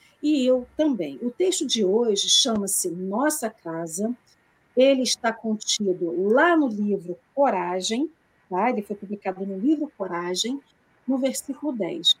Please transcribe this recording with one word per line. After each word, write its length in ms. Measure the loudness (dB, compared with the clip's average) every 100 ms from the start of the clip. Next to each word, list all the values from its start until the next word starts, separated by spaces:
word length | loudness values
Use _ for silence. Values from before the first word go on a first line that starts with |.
| _ _
e 220 | 0 2
eu 220 | 4 2 0 0
também." 420 | 0 2 -4 -4
O 80 | -8
texto 360 | 0 0 0 0
de 200 | 2 2
hoje 420 | 2 2 0 2
chama-se 600 | 2 2 0 -2 -2 -4
Nossa 580 | -6 -4 0 0 0 -6
Casa, 680 | -8 -10 -8 -6 -4 -4 -6 _ _ _ _ _ 4
ele 260 | 6 6
está 300 | 2 0 -2
contido 960 | -2 -4 -4 -2 -2 0 0 -2 0 2
lá 200 | 4 6
no 140 | 4 2
livro 480 | 0 -2 -2 -4 -12 _
Coragem, 760 | 0 2 2 -2 -4 -2 -2 -2 -6 _ _ _
tá? 180 | 0 0
Ele 140 | 0
foi 120 | -4
publicado 520 | -10 -8 -8 -8 -6 -6
no 100 | -2
livro 340 | 0 0 -2 -6
Coragem, 640 | -6 -4 -4 -4 -4 -6 -10 _ _ _ -4
no 100 | 0
versículo 540 | 0 -2 -8 -6 -6
dez. 440 | -4 -4 -2 -2 -2